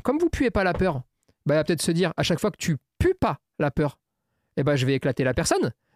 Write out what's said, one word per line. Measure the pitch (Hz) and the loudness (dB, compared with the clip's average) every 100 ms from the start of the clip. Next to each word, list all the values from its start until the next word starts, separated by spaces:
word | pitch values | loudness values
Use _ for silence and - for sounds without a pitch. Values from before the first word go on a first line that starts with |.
comme | - 285 | -2 0
vous | 339 | 0
puez | - 254 | 0 0
pas | 202 | 2
la | 185 | 0
peur, | 175 190 139 - _ _ _ - | 0 0 -2 -8 _ _ _ 0
bah, | 151 | 2
il | |
va | 151 | 2
peut-être | 165 | 0
se | - | 0
dire, | 165 185 - | 0 0 0
à | |
chaque | 143 165 | -2 0
fois | 214 | -2
que | - | -4
tu | - 151 _ - | -4 -4 _ -2
pues | 349 | 0
pas | 370 233 139 _ - | 2 -2 -4 _ -4
la | 147 | -2
peur, | - 147 - _ _ _ _ _ - | 0 -2 -4 _ _ _ _ _ -4
eh | |
ben, | 143 143 | 0 2
je | 127 | 2
vais | 135 | 0
éclater | 147 127 | 0 0
la | 131 | 0
personne. | 127 160 403 170 - _ | 0 0 0 -2 -6 _